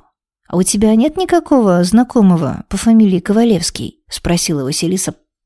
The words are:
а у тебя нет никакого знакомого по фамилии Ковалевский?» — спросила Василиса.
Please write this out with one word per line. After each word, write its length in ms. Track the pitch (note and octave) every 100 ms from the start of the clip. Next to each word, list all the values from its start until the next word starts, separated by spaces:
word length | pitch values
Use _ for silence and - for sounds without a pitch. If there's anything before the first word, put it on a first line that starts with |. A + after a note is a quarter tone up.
| _ _ _ _ -
а 100 | F3
у 60 |
тебя 320 | F#3 G#3 G#3+ A3
нет 220 | D4 D#4
никакого 640 | F4+ F4 E4 C#4 G#3 F3
знакомого 800 | F3+ A3 B3 B3 G3 E3+ C3+ - -
по 80 | G3
фамилии 420 | A3+ A3+ G#3 F3+
Ковалевский?» — 840 | - G#3 A#3 F#3 E3+ - A#2+ - -
спросила 540 | - - F3 - D3
Василиса. 520 | C3 D#3 E3 F#3 - F#3+ _ _